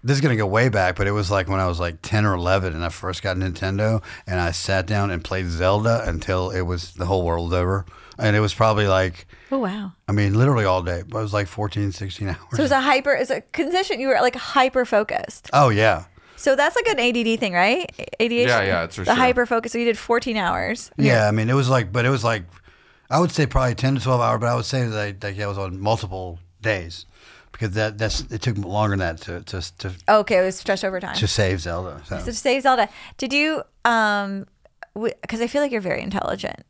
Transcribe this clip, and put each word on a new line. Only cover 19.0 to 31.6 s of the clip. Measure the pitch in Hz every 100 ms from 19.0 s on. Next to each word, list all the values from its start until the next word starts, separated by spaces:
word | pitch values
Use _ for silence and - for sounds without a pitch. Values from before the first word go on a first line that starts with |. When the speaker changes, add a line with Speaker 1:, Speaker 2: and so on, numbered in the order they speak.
Speaker 2:
The | 92
Speaker 3:
sure. | 247
Speaker 2:
hyper-focus, | 254 247 240 226 233
so | 233
you | 233
did | 214
fourteen | - 233 254 220
hours. | 180 180 92 233 - -
Speaker 1:
Yeah, | 139 117 107
I |
mean, | 107 110
it | 135
was, | 127
like, | 131 98
but | 117 120
it |
was, | 135
like, | 113 110 90 - - _ _ _ _
I | 143
would | 175
say | - 131
probably | 135 127 120
ten | 131 135
to |
twelve | 117 127
hours, | 117 117
but | 117
I | 120
would | 110
say | 135 120
that, | 107 104 98
like, | 101 98
I | 101
was | 98
on | 98 92
multiple | 104 113 95 92 92 82 - _
days. | 110 101 82 82 - _ - - - -
'Cause | 107
that, | 101 107 104
that's, | 107 110 -
it | 110
took | 127 104
longer | 92 104 107 98
than |
that | 87 82
to, | - 87
to, | - 95 - -
to | 98 92 -
Speaker 2:
Okay, | 214 208 196
it | 185
was | 185
stretched | - 190 196
over | 185
time. | 190 -
Speaker 1:
to | 107
save | - 98 92